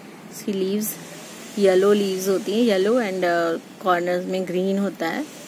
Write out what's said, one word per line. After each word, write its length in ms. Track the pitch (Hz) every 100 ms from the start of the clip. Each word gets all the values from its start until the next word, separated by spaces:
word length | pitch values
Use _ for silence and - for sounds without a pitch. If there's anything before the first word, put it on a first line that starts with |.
| - - -
इसकी 220 | - -
लीव्स 420 | 196 190 208 214 - - - - - - -
येलो 340 | 196 185 202
लीव्स 340 | 208 196 185 185
होती 240 | 185 -
हैं, 100 | 208
येलो 320 | 240 190 196
and, 300 | 247 214 185
अ, 320 | 175 170 170 165 - -
कॉर्नर्स 420 | 190 175 175 180 185
में 220 | 185 185
ग्रीन 300 | 180 190 196
होता 320 | 196 - 165
है। 160 | 208 302 -